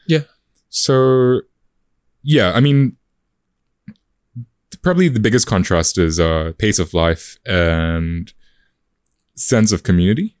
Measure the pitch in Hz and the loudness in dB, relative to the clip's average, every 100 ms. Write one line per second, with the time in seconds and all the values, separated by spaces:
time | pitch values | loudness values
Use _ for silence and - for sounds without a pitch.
0 | - 160 143 _ _ _ _ - - 131 | -4 -4 -4 _ _ _ _ -6 0 2
1 | 131 127 123 127 - _ _ _ _ _ | 2 2 2 0 -4 _ _ _ _ _
2 | _ _ 139 147 92 113 143 139 135 - | _ _ -2 0 2 2 2 2 0 -2
3 | _ _ _ _ _ _ _ _ - - | _ _ _ _ _ _ _ _ -20 -20
4 | _ _ _ 123 117 _ _ - 180 180 | _ _ _ -20 -20 _ _ -6 -2 2
5 | 175 120 110 120 - 98 - 87 82 - | 2 2 0 0 0 0 0 0 0 0
6 | 85 80 82 80 80 - 107 98 80 87 | 0 0 0 0 -4 -4 -2 -2 -2 0
7 | 82 82 - - - 92 85 82 82 82 | 0 -2 -6 -16 -4 0 0 0 -2 -4
8 | 82 85 - - _ _ _ _ _ _ | -4 -6 -10 -18 _ _ _ _ _ _
9 | _ _ _ - - 120 107 98 - 87 | _ _ _ -6 0 2 2 0 0 2
10 | 92 120 214 _ | 2 0 -4 _